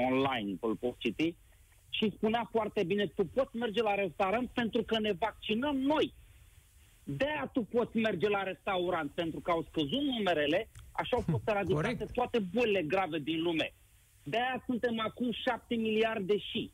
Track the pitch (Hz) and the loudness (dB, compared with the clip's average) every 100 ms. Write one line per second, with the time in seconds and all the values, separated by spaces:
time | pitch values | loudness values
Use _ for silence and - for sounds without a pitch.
0 | 127 131 135 123 101 92 113 107 123 123 | 2 2 2 0 -2 -2 -2 0 -2 -2
1 | 120 101 165 - - - - - - - | -2 0 -2 -2 -12 -20 -20 -20 -10 -2
2 | 220 - 220 233 220 226 208 - 175 202 | -2 0 0 0 0 0 0 0 0 0
3 | 196 - 170 247 269 233 233 202 214 202 | 0 0 -2 0 0 0 -2 0 2 2
4 | 196 - 190 214 247 - 226 233 208 220 | 0 0 0 0 -2 -2 0 0 0 0
5 | 214 180 220 - - 220 294 269 269 302 | 0 0 -2 -4 -4 -2 0 0 2 2
6 | 330 - - - - - - - - - | 2 -4 -20 -20 -20 -20 -20 -20 -20 -16
7 | - 139 277 302 262 269 202 233 226 226 | -8 -2 0 -2 -4 -2 0 0 0 2
8 | 220 185 208 202 190 185 - 185 180 175 | 0 2 2 0 -2 -6 -2 0 0 0
9 | 147 - 165 156 151 165 156 160 143 240 | -2 -4 -4 -4 0 0 0 -4 -2 0
10 | 285 240 190 156 147 180 226 - - - | 0 0 2 2 2 2 -2 -10 -10 -8
11 | - 240 - 233 - 202 175 151 202 226 | -2 0 0 0 0 0 2 0 0 -2
12 | 214 - - 240 185 208 233 190 151 190 | -4 -2 0 0 0 2 2 2 2 0
13 | 180 160 147 160 170 160 - - - - | 0 -2 -2 0 0 0 -2 -6 -20 -20
14 | _ - 143 214 254 254 - 240 247 226 | _ -16 -4 -2 0 -2 -4 -2 0 0
15 | 220 - 240 - 254 226 - 233 220 214 | -2 -2 -2 -2 -2 -2 -2 -2 2 4
16 | 220 220 185 208 - 220 - | 2 2 0 0 0 -6 -6